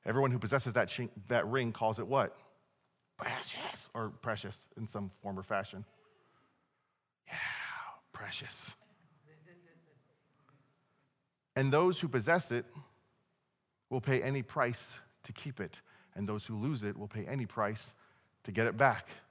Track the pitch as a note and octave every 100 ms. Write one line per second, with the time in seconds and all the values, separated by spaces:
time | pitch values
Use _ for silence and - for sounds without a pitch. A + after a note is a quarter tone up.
0 | - A#2+ C3+ B2 G#2+ C3+ B2+ A2+ G2 -
1 | A#2+ - G2 A#2+ G2 C3 A#2 G#2+ A2+ A2
2 | G2+ C3+ G#2+ - - _ _ _ _ _
3 | _ _ - A#2+ - - - - - A#2
4 | A2 - - G#2+ G2 - - - A2 G#2+
5 | G2 - G2 F#2+ F#2+ G#2 G2+ F#2+ G2+ _
6 | _ _ _ _ _ _ _ _ _ _
7 | _ _ - - - - - - - -
8 | _ - G#2 - A2+ - - - _ _
9 | _ _ D3 D#3 D#3+ F3 F3 E3 _ _
10 | _ _ _ _ _ _ _ _ _ _
11 | _ _ _ _ _ - C3+ D3 F3+ F3+
12 | E3 B2 A2 E3+ - A#2+ - - - _
13 | _ _ _ _ _ _ _ _ _ B2+
14 | A#2+ C3 B2+ C#3 A2+ - B2 A#2+ - -
15 | - _ - - - B2+ F2+ - _ -
16 | _ - G2+ G#2 - A2 A#2+ C#3+ G#2 G2+
17 | G2+ A2 F2+ C3+ A2 - G#2 A2 - -
18 | _ _ _ _ - G2+ A2+ A2 C#3 G#2+
19 | - - -